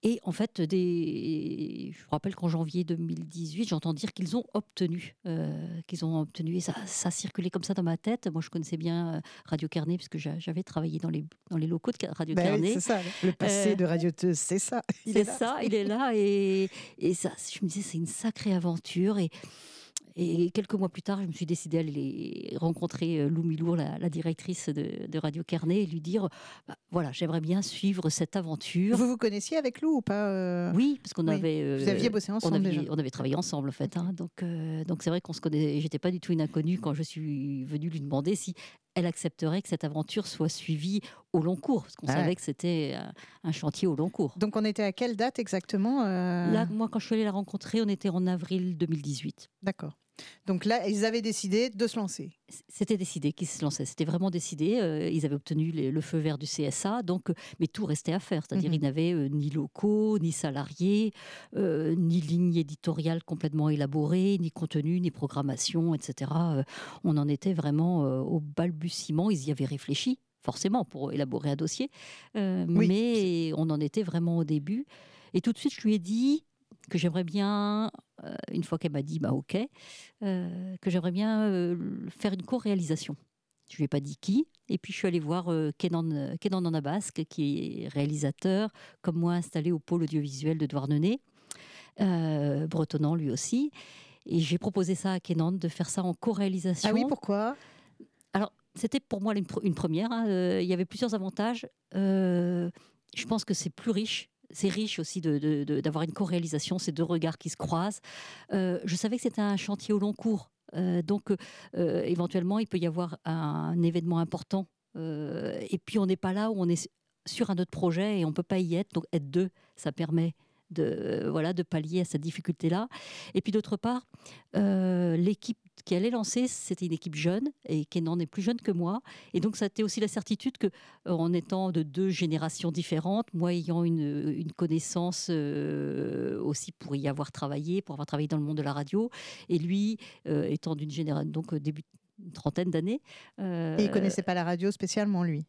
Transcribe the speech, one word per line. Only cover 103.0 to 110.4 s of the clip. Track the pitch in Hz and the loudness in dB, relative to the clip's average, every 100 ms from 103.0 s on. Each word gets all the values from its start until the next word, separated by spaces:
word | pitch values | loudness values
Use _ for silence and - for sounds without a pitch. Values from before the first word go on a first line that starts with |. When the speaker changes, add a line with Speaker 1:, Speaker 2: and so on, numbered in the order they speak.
| _ | _
Speaker 1:
je | - - | -10 -2
pense | 220 | -2
que | - | 0
c'est | 190 - | -2 -2
plus | - - | -6 -2
riche. | 196 220 - - _ _ | 0 0 -6 -8 _ _
C'est | - 196 | -2 0
riche | 185 214 - | 0 -2 -4
aussi | 156 - | -4 -2
de, | 160 143 | 0 2
de, | 151 151 | 2 0
de, | 143 147 | 0 0
d'avoir | 165 156 | 0 0
une | 160 | -2
co-réalisation, | - 190 175 165 151 - 185 | -2 0 0 0 -2 -2 -4
ces | - | -2
deux | 147 | -2
regards | 165 170 160 156 | 0 2 0 -4
qui | - | -8
se | - | -8
croisent. | 156 165 190 208 - - - - - | -2 0 0 -4 -12 -16 -16 -18 -4
Euh, | 196 185 175 | 0 0 0
je | - 175 | -2 -2
savais | 220 233 | 0 0
que | |
c'était | 240 - | -2 0
un | 208 196 | 0 0
chantier | - 202 - | -2 -6 0
au | 208 | 0
long | 202 | 2
cours. | 208 226 208 | -2 0 -2